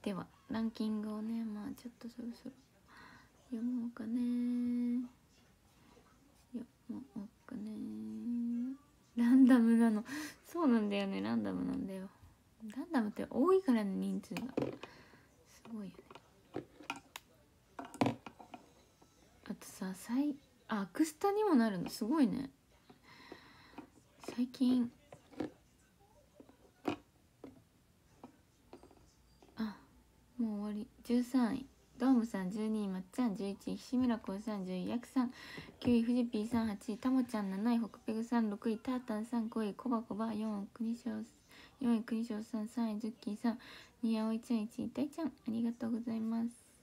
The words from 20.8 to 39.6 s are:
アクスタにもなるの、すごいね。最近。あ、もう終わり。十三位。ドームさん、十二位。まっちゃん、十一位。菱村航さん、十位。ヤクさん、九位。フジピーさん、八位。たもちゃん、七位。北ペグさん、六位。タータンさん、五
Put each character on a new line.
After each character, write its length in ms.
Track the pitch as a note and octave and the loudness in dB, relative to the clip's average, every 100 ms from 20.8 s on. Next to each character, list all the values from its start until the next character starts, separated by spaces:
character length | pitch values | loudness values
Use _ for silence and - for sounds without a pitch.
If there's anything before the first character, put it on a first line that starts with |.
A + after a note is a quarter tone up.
ア 40 | F#3+ | -4
ク 180 | - D#4+ | 2 0
ス 80 | |
タ 180 | - G4+ | 4 2
に 120 | G4+ | 4
も 100 | G#4+ | 6
な 160 | C#4+ A3+ | 6 6
る 80 | F#3 | 2
の、 120 | - | -4
す 120 | - | -4
ご 160 | G#3+ D#4+ | 0 4
い 60 | A#3+ | 4
ね。 220 | F3 - _ _ _ _ - - - - - - - - - - - _ _ - - | 2 -6 _ _ _ _ -20 -20 -20 -20 -20 -20 -20 -20 -20 -20 -20 _ _ -10 -4
最 120 | B3 | -4
近。 440 | - B3 B3+ A#3+ - - - - - - - _ _ _ _ - - _ _ - - - _ - - _ _ _ _ - - _ _ _ _ _ - - - _ _ _ - - - - _ _ _ - - | 2 2 4 0 -6 -20 -20 -20 -8 -8 -8 _ _ _ _ -20 -20 _ _ -20 -20 -20 _ -4 -4 _ _ _ _ -20 -20 _ _ _ _ _ -20 -20 -20 _ _ _ -20 -20 -20 -20 _ _ _ -20 -8
あ、 200 | A3 - - - _ _ _ - | -8 -8 -20 -20 _ _ _ -6
も 180 | A3+ G#3 | -4 -2
う 20 | |
終 20 | |
わ 80 | G#3 | -6
り。 140 | G#3 - - | -6 -10 -16
十 180 | - A#3+ | 0 2
三 360 | A#3+ C4 A#3 - | 4 2 2 0
位。 100 | - _ _ - | -6 _ _ 0
ド 80 | B3+ | 4
ー 20 | |
ム 120 | B3+ A3+ | 6 4
さ 160 | F#3+ | -2
ん、 80 | F3+ | -4
十 180 | G#3 A3 | -2 -2
二 180 | A3 G3+ | -2 -2
位。 20 | |
ま 100 | F#3 | -4
っ 60 | F#3+ | -6
ち 80 | - | -2
ゃ 80 | B3 | 0
ん、 80 | F#3 | 0
十 120 | G3 | -4
一 240 | G3 - | -6 -6
位。 40 | G3 | -8
菱 220 | - B3 | -2 2
村 200 | B3+ A3+ | 2 0
航 220 | - G3 | -2 -6
さ 180 | G#3+ G#3 | -4 -6
ん、 80 | F#3 | -4
十 80 | |
位。 160 | F#3 F3+ | -4 -2
ヤ 80 | A#3 | -4
ク 100 | - | -2
さ 180 | C4+ B3 | 0 0
ん、 60 | - - - - - | -4 -14 -14 -16 -2
九 120 | - | 4
位。 100 | A#3+ | 4
フ 120 | A#3 | 6
ジ 120 | B3 A#3+ | 2 2
ピ 140 | A3 G#3+ | 0 0
ー 40 | |
さ 140 | A#3 | 2
ん、 40 | A3+ | 0
八 260 | G3+ - | -2 -6
位。 40 | G#3 | -2
た 140 | B3+ | 2
も 120 | C4 | 2
ち 140 | B3 G#3+ | 2 -2
ゃ 60 | |
ん、 80 | G3 | -2
七 220 | F#3+ A3+ | 0 2
位。 60 | A#3 | 2
北 200 | A3+ - | 0 -6
ペ 140 | - A3 | -4 -4
グ 80 | |
さ 180 | A3+ A#3+ | 0 2
ん、 80 | A3 | 2
六 180 | G3+ A3+ | 0 -2
位。 80 | A3 | -4
タ 140 | - | -2
ー 60 | B3+ | -4
タ 160 | B3 G#3+ | -2 -4
ン 80 | A3 | -2
さ 120 | A#3+ | -2
ん、 100 | A3 | -2
五 140 | A#3 | -2